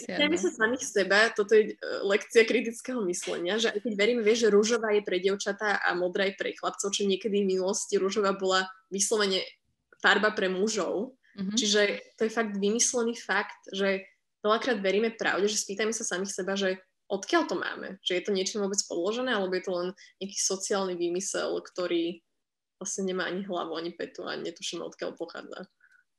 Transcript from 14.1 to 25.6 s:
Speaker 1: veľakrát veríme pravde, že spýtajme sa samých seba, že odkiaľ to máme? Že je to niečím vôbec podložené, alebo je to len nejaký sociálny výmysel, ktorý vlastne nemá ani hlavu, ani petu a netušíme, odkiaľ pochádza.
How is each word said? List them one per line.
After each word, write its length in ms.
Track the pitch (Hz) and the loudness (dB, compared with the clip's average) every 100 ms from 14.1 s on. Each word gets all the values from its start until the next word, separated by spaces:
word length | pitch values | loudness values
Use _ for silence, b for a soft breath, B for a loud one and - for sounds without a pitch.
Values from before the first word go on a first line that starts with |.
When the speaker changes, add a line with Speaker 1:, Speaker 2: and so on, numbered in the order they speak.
| _ _ _ | _ _ _
Speaker 1:
veľakrát 400 | 208 226 262 220 | 2 2 2 0
veríme 320 | 190 196 226 | 2 2 2
pravde, 320 | 226 180 160 202 | 0 0 2 2
že 160 | 214 | 0
spýtajme 320 | - 196 220 | -4 -2 -2
sa 80 | 233 | -2
samých 300 | 226 180 196 | -4 -4 -4
seba, 240 | - 185 196 | -6 -4 -2
že 240 | 190 190 - _ - | 0 -2 -8 _ -6
odkiaľ 400 | 196 - 339 311 | -6 0 2 2
to 80 | |
máme? 480 | 180 - - - 190 | -2 -4 -8 -10 -6
Že 160 | - 180 | -4 -2
je 60 | 180 | 0
to 60 | |
niečím 320 | 190 190 214 196 | -2 -2 -2 -4
vôbec 160 | 202 | -4
podložené, 560 | - 175 180 233 262 214 | -6 -4 -4 -2 -2 -2
alebo 160 | 190 | -2
je 80 | 185 | -4
to 100 | 190 | -4
len 160 | 180 180 190 b b | -4 -4 -8 b b
nejaký 200 | 196 - | -10 -4
sociálny 580 | - 196 - 202 190 175 | -4 -4 -2 -2 -2 -2
výmysel, 560 | 175 180 196 175 160 170 | -2 -2 -4 -4 -2 -4
ktorý 640 | - - 175 175 170 - _ _ _ _ _ - | -6 -6 -2 0 -2 -6 _ _ _ _ _ -14
vlastne 320 | 190 - 190 | -10 -4 -2
nemá 160 | 185 165 | -2 -2
ani 160 | 180 | -4
hlavu, 320 | 196 175 165 165 | -4 -4 -4 -6
ani 160 | 170 | -6
petu 320 | 170 160 - | -8 -10 -10
a 160 | 165 151 | -8 -8
netušíme, 400 | 160 170 - 170 | -8 -8 -8 -8
odkiaľ 320 | 160 - 170 | -10 -8 -10
pochádza. 560 | - 165 - - - | -8 -12 -12 -14 -14